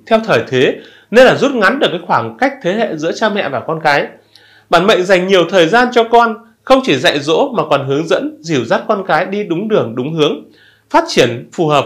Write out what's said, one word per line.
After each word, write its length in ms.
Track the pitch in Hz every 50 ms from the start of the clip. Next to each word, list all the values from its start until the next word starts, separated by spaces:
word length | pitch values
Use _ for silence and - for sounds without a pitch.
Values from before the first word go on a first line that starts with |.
| _
theo 140 | - 226 220 220
thời 180 | 190 151 117 - -
thế, 280 | 131 127 143 202 - - - - - - _ _
nên 140 | 202 240 262
là 100 | 226 151
rút 160 | 135 220 285
ngắn 280 | 269 233 190 196 254 285
được 80 | 277 165
cái 80 | 151 180 - -
khoảng 300 | 170 123 113 113 - -
cách 160 | 254 277 277 -
thế 120 | - 170 196
hệ 240 | 226 220 - 170 151
giữa 140 | 151 170
cha 180 | - - 226 214
mẹ 200 | 202 202 - 139
và 100 | 135 113
con 200 | - - 160 160 160
cái. 240 | 151 143 151 202 - - - _ _ _ _ _ _ _ _ _ _
Bản 180 | 180 165 180 208
mệnh 160 | 220 180 180
dành 240 | 185 196 175 180 190
nhiều 180 | 196 180 165 170
thời 180 | 196 190 165 160
gian 200 | 214 240 254 240
cho 120 | 240 240 226
con, 320 | 226 247 233 233 226 220 - - _ _ _ _
không 180 | - 269 269 254
chỉ 120 | 262 139
dạy 240 | 127 151 165 - 151
dỗ 300 | 131 151 160 185 269 277
mà 140 | 247 175 147 -
còn 180 | 147 139 131 135
hướng 200 | 139 147 160 160
dẫn, 300 | 180 - 269 302 - -
dìu 240 | - 165 156 127 113
dắt 180 | 110 190 226 - -
con 160 | 214 196 190 -
cái 180 | 165 156 185
đi 180 | 190 196 208 208
đúng 240 | 170 160 170 220 214
đường, 260 | 214 165 120 113 117
đúng 180 | 131 123 151 165
hướng, 300 | 160 147 156 262 - - - _ _ _ _ _ _ _ _
phát 140 | - 320 330 330
triển 420 | - 180 135 120 117 123 - - -
phù 140 | - 165 151
hợp 180 | 147 139 123